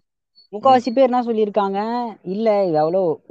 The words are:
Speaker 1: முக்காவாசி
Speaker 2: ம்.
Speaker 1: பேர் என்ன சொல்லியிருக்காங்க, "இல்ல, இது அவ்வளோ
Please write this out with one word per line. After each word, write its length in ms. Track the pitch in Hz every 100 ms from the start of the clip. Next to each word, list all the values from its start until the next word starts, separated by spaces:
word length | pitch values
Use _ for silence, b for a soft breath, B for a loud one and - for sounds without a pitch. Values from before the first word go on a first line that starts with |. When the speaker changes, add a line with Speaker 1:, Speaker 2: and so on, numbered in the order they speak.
| _ _ _ _ _
Speaker 1:
முக்காவாசி 320 | 208 262 254
Speaker 2:
ம். 80 | 247
Speaker 1:
பேர் 180 | 240 247
என்ன 120 | 247
சொல்லியிருக்காங்க, 880 | 240 220 208 208 196 196 220 240 233 196
"இல்ல, 420 | 175 196 226 202
இது 260 | 190 151 156
அவ்வளோ 260 | 185 175 147 -